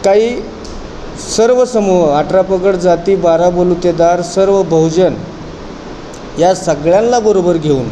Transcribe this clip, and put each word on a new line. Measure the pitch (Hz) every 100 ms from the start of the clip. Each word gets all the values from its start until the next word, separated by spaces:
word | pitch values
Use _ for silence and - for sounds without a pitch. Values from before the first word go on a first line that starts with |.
काही | 196 208 226 247 - - - - - - - - - -
सर्व | 226 247
समूह, | 247 226 202 180 156 143
अठरा | 151 190
पगड | 185 190 190 180
जाती, | 180 170 196 190
बारा | 170 165 180
बलुतेदार, | 175 180 175 175 165 170 175
सर्व | 170 190 196 196
बहुजन | 175 160 160 160 180 123 - - - - - - - - - - - -
या | 175
सगळ्यांना | 185 175 147 156 190 233 247
बरोबर | 214 190 175 165
घेऊन | 151 135 113